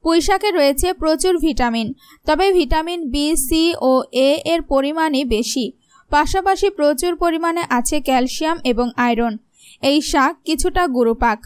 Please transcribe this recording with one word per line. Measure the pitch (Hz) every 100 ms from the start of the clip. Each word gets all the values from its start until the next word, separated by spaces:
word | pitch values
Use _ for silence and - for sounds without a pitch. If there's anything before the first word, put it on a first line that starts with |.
পুঁই | 320 330 349
শাকে | 381 415 349
রয়েছে | 277 277 349 359
প্রচুর | 311 320 370 349
ভিটামিন, | 311 233 247 226 220 269 - - -
তবে | 302 381 359
ভিটামিন | 262 320 330 349 302
বি, | 277 294 320 269
সি | 320 330 330 262
ও | 262 - 247 269
এ | 302 -
এর | 330 -
পরিমাণই | 269 277 320 320 269 269
বেশি। | 220 233 269 220 - _ _ _
পাশাপাশি | 294 302 381 381 381 403 403
প্রচুর | 294 302 359 339
পরিমাণে | 339 320 339 339 339 247
আছে | 240 302 277
ক্যালসিয়াম | 254 254 - 311 330 254
এবং | 226 247 240
আয়রন। | 240 233 233 214 _ _ - - 269
এই | 294 285
শাক | 311 269 339 -
কিছুটা | 320 359 370 349 247
গুরুপাক | 233 226 240 214